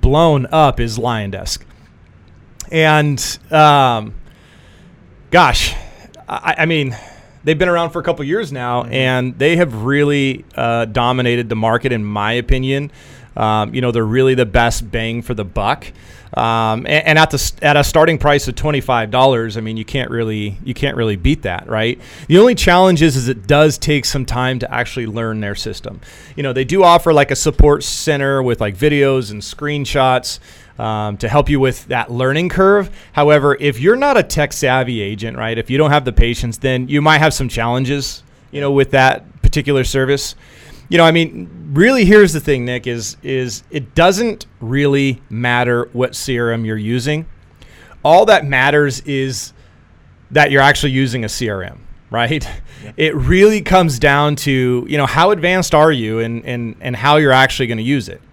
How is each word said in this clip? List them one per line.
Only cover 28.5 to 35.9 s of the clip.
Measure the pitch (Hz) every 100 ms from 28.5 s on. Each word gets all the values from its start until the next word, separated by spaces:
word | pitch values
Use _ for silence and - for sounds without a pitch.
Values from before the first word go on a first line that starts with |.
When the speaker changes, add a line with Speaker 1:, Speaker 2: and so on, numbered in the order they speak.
| 117
Speaker 1:
like, | 107 92
videos | 151 143 139 135 110
and | 104
screenshots, | - - 147 147 135 143 131 127 - - - - - -
um, | 110 107 107 101
to | 117
help | 131 139
you | 147
with | 131 120 -
that | 127 113
learning | 120 131 143 175
curve. | 180 190 202 196 - -
However, | - 147 151 139 -
if | 147 113
you're | 151 247
not | 285 254
a |
tech | 170 - 147
savvy | - 139 131 127 117
agent, | 101 104 113 123
right, | 113 113
if | 110
you | 131
don't | 151